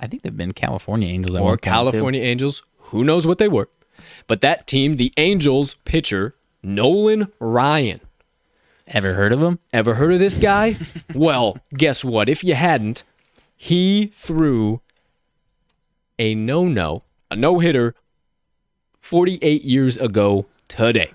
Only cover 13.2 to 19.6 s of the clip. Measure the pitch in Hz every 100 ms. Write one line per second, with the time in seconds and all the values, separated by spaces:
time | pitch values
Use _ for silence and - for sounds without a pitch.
13.2 | _ _ _ _ - 175 185 202 208 -
14.2 | - 160 156 120 107 113 _ _ _ _
15.2 | _ _ _ _ _ _ _ _ _ -
16.2 | 113 110 110 151 180 120 80 78 _ _
17.2 | - 107 143 175 170 135 120 - _ _
18.2 | _ _ _ _ _ _ _ _ - 170
19.2 | 180 185 147 151